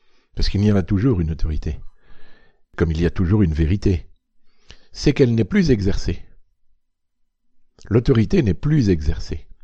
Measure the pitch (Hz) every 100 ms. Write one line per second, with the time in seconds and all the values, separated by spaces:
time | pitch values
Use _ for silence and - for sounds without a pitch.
0 | _ _ _ - - 98 104 101 85 98
1 | 131 101 80 78 78 73 78 - - -
2 | - - - - _ _ _ - 82 80
3 | 85 - 87 107 92 76 78 101 - 85
4 | - - _ _ - _ - - - -
5 | 151 139 123 113 110 208 165 113 98 -
6 | - 85 - - - _ _ _ _ _
7 | _ _ _ _ _ _ - _ - 117
8 | 123 113 98 202 101 - 147 156 101 82
9 | 73 - - 80 - -